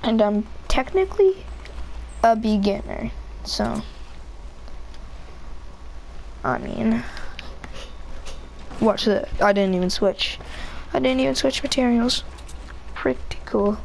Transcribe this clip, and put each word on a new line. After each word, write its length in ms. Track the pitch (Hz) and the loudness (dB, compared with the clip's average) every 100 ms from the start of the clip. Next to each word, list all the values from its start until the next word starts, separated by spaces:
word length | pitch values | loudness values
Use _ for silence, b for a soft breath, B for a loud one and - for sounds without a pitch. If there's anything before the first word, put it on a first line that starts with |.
And 200 | 233 220 | 2 4
I'm 240 | 208 208 214 - - | 6 4 -2 -8 2
technically 760 | - 262 381 381 - 381 381 - - - - - - - - | 4 4 2 2 6 6 6 -6 -10 -10 -8 -6 -6 -8 2
a 120 | 233 226 | 4 6
beginner, 760 | 220 214 202 202 - - 226 - - - | 4 4 4 2 -2 -6 -6 -6 -10 -10
so, 380 | - - 214 214 - B B B - - - - - - - - - - - - - - - - - - - - - - | -6 -2 0 -2 -6 B B B -12 -12 -12 -12 -10 -10 -10 -10 -10 -12 -12 -10 -8 -8 -10 -12 -12 -12 -12 -12 -12 -4
I 140 | - - | -2 0
mean, 480 | - 50 220 226 240 B B B B - - - - - - - - - - - - - | -2 0 2 2 0 B B B B -10 -10 -10 -10 -10 -8 -8 -6 -10 -10 -12 -10 2
watch 240 | 220 - | 4 4
that. 240 | 214 196 - - | 4 2 2 4
I 100 | 202 | 4
didn't 220 | 202 190 | 6 4
even 160 | 180 180 | 4 2
switch. 480 | - 202 185 - - B B B B B | 4 2 2 -4 -4 B B B B B
I 60 | - | 2
didn't 200 | 254 262 | 2 4
even 140 | 269 | 2
switch 280 | 262 269 - | 4 2 0
materials. 600 | 269 - 247 240 240 - - - - - - - - | 0 2 4 4 4 0 -4 -12 -12 -12 -12 -12 -10
Pretty 460 | - - - - - | -2 0 0 -4 -6
cool. 320 | - 214 202 214 | -2 2 2 2